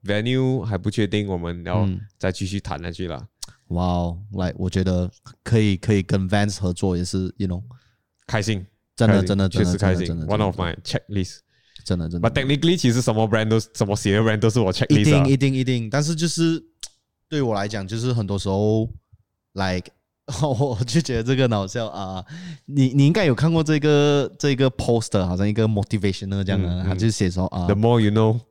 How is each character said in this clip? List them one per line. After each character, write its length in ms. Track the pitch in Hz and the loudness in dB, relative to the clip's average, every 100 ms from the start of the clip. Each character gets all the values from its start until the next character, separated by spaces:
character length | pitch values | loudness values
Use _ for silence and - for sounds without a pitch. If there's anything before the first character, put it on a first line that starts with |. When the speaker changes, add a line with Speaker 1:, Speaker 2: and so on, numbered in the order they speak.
| 101 | -2
Speaker 1:
venue 560 | 104 113 131 131 131 | -2 0 0 0 0
还 160 | 104 98 | -2 -4
不 120 | 95 | -2
确 160 | 110 101 | -2 0
定， 220 | 104 101 | 0 -2
我 100 | 92 | -4
们 280 | 85 87 85 | -4 -8 -4
要 160 | 90 | 0
Speaker 2:
嗯。 180 | 95 92 101 _ | 0 -2 -8 _
Speaker 1:
再 140 | 98 | -6
继 140 | 92 95 | -4 -4
续 160 | 98 | -6
谈 200 | - 73 | -6 -8
下 80 | 85 | -8
去 200 | 82 90 | -8 -8
啦。 180 | 71 - _ - - _ | -8 -12 _ -20 -20 _
Speaker 2:
哇 160 | 87 | -2
哦， 340 | 90 87 87 85 104 98 | 0 0 -2 -6 -10 -6
来， 160 | 90 - | -6 -4
我 140 | 92 | -2
觉 160 | 95 92 | 0 0
得 260 | 90 90 - - - | 0 -2 -8 -20 -16
可 160 | - 117 | 0 2
以， 160 | 104 95 | 4 0
可 180 | - | 2
以 80 | 104 | 0
跟 280 | 90 101 92 | 2 -2 0
Vans 320 | 104 104 101 | 0 0 -2
合 100 | 92 | -4
作 240 | 87 98 87 | 0 0 0
也 80 | |
是， 260 | 90 95 92 - | -2 -2 -4 -4
you 140 | 98 | -4
know。 120 | 90 117 - _ _ _ _ - | -4 -8 -20 _ _ _ _ -4
Speaker 1:
开 160 | 113 | -2
心。 240 | 101 104 95 _ _ - | 0 -4 -6 _ _ 0
Speaker 2:
真 140 | 113 | 4
的， 60 | 101 | 4
Speaker 1:
开 40 | |
心， 80 | 92 | 4
Speaker 2:
真 100 | 98 | 2
的， 120 | 95 | 2
真 100 | - | 2
的， 60 | 90 | 2
Speaker 1:
确 60 | |
实 60 | 90 | 2
开 160 | 98 | 2
心。 120 | 90 87 | 2 -2
Speaker 2:
真 120 | 82 | -4
的， 80 | 78 | -2
真 40 | |
的， 80 | 107 | 0
Speaker 1:
One 60 | 104 | 0
of 100 | 87 | 0
Speaker 2:
真 100 | 90 | -4
的。 60 | |
Speaker 1:
my 60 | - | -6
checklist。 580 | - - - 101 90 - _ _ _ - | -6 -8 -4 -6 -6 -8 _ _ _ -20
Speaker 2:
真 160 | - 90 | -4 -4
的， 80 | 82 | -2
真 140 | 85 | -2
的。 80 | 98 | 0
Speaker 1:
But 40 | |
technically， 440 | 143 135 143 165 180 | 0 0 2 2 2
其 160 | 127 | 2
实 80 | 117 | 2
什 120 | 127 | 2
么 140 | 110 110 | 2 2
brand 220 | 110 110 | 2 2
都， 100 | 113 | 0
什 260 | - - 101 | 0 -4 -2
么 80 | |
鞋 200 | 101 107 | 0 2
的 80 | 101 | 4
brand 180 | 113 107 | 4 4
都 100 | 113 | 2
是 120 | 110 | 4
我 100 | 98 | 2
checklist 460 | - - 147 104 147 | 0 -2 2 4 4
啊。 80 | 135 | 4
Speaker 2:
一 20 | |
定， 0 | |
一 80 | 135 | 2
定， 160 | 139 131 | 2 0
一 80 | 127 | 0
定。 240 | 123 113 | -2 -2
但 120 | 131 | -2
是 140 | 151 165 | -2 -2
就 100 | 170 | -4
是， 360 | 165 165 165 - _ - _ _ _ _ | 0 0 -2 -6 _ -20 _ _ _ _
对 140 | 139 | -4
我 120 | 127 104 | -2 -2
来 120 | 101 | -4
讲， 180 | 107 95 | -6 -6
就 100 | 113 | -4
是 160 | 123 | -2
很 120 | 117 101 | -2 -2
多 120 | 101 | -2
时 100 | 98 | 0
候， 400 | 95 107 110 113 - _ - _ _ _ | 0 2 2 0 -6 _ -20 _ _ _
like， 360 | 92 95 90 - _ _ _ - | -4 -2 -2 -6 _ _ _ -12
<laughs> 200 | 113 151 | -4 -2
我 300 | 117 123 110 120 | 0 -2 -2 -2
就 160 | 131 | -2
觉 140 | 147 120 | 0 -4
得 80 | |
这 120 | 117 131 | 0 0
个 80 | |
很 80 | 131 | 2
好 140 | 107 95 | 0 -2
笑 220 | 120 110 | -6 -8
啊。 360 | 78 95 95 - 160 180 151 - | -8 -10 -10 -12 -16 -16 -16 -6
你， 240 | 143 131 | 0 2
你 140 | 135 139 | 4 4
应 40 | |
该 140 | 175 180 | 4 2
有 80 | |
看 180 | 117 160 | 2 2
过 120 | 165 | 2
这 160 | 151 151 | 2 2
个， 520 | 147 147 147 143 131 - | 4 4 4 2 0 -2
这 180 | 147 131 | -2 2
个 140 | 135 | 0
poster， 540 | - - 117 110 104 90 | 0 0 0 0 0 0
好 100 | 90 | 0
像 120 | 101 | 0
一 40 | |
个 160 | 107 110 | 2 2
motivational 760 | 104 95 107 98 92 95 98 | 2 0 0 -2 -2 -4 -4
这 80 | 95 | -2
样 100 | 95 | 0
啊， 80 | 90 | 0
Speaker 1:
嗯， 140 | 90 | -2
嗯。 20 | 92 | -2
Speaker 2:
他 80 | |
就 160 | 95 113 | 0 0
写 220 | 107 95 | 2 0
说 160 | 92 92 | 0 -4
啊， 180 | - 90 | -2 0
Speaker 1:
The 80 | 101 | 2
more 240 | 113 120 | 4 4
you 120 | 107 | 4
know。 280 | 107 110 113 - | 4 2 2 -4